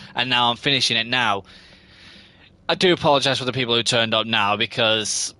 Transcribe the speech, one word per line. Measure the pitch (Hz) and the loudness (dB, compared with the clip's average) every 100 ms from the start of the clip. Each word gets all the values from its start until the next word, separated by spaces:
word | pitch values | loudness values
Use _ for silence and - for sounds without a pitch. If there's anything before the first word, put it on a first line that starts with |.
| - | -10
and | - 123 | -6 -2
now | 123 120 | 0 0
I'm | 117 | 0
finishing | 147 135 - 117 | -2 -2 0 -2
it | 113 | -2
now. | 127 117 101 - - - - - - - - - _ - _ - | 0 0 -2 -6 -20 -20 -20 -20 -20 -20 -20 -20 _ -20 _ -6
I | 165 | 0
do | 190 | 2
apologise | 170 160 139 135 131 | 2 2 2 2 -2
for | 127 | -2
the | |
people | 123 120 | -4 0
who | 117 | 0
turned | 113 120 113 | 0 0 2
up | 113 113 | 0 0
now, | 113 101 104 | 0 0 0
because | 110 - 113 110 104 - - - | -2 0 0 0 -2 -6 -6 -10